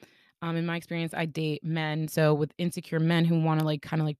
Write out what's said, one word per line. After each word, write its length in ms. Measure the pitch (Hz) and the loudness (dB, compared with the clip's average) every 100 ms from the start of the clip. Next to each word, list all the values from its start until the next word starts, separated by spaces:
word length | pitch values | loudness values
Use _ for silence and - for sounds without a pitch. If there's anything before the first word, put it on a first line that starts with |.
| - _ _ - | -20 _ _ -10
Um, 140 | 165 165 | -4 -2
in 80 | 170 | -2
my 120 | 170 | -4
experience, 360 | - 170 165 - | -6 -4 -4 -4
I 100 | 165 | -4
date 380 | 151 156 147 | -2 -2 -2
men, 440 | 160 165 156 151 156 | -4 -2 -2 -2 -2
so 260 | - 156 | 2 4
with 200 | 151 151 - | 4 0 -2
insecure 420 | 175 - - 160 | -4 -4 -4 0
men 260 | 160 170 170 | 2 4 4
who 160 | 165 | 4
wanna, 220 | 160 156 156 | 2 2 0
like, 160 | 151 | -2
kinda, 220 | - 160 | -2 -2
like, 120 | 156 | -2